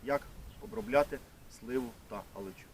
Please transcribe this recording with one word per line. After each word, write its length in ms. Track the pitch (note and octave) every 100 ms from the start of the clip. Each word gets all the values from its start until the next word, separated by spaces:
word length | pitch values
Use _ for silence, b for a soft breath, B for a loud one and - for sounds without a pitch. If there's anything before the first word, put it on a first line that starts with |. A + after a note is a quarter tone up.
як 180 | B2+ C#3+ - - - -
обробляти 580 | - A2+ G#2+ C#3 C#3+ C3+ - - - -
сливу 300 | A2+ B2+ B2 A2 -
та 120 | G#2 F#2+ F#2+
алечу. 320 | G2 F#2 -